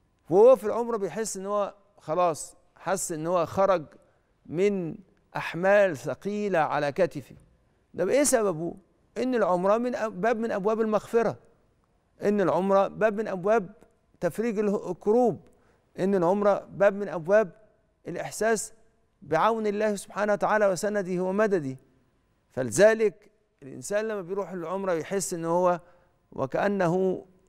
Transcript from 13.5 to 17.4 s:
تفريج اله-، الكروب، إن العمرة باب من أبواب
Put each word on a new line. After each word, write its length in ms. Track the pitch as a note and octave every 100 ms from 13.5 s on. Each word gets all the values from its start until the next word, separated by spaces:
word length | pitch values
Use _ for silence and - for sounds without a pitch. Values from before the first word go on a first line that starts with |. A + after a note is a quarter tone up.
| A3+ F3 - _ _ _ -
تفريج 400 | F3 - A#3 G#3
اله-، 280 | G#3+ G3+ F3
الكروب، 520 | F3 G3+ A3+ B3 C3+ - _ _ _ _ -
إن 160 | F#3 G3
العمرة 520 | E3+ G3+ G3+ G3 -
باب 220 | D3 G3+
من 140 | G3+ G3
أبواب 440 | E3 D#3+ G#3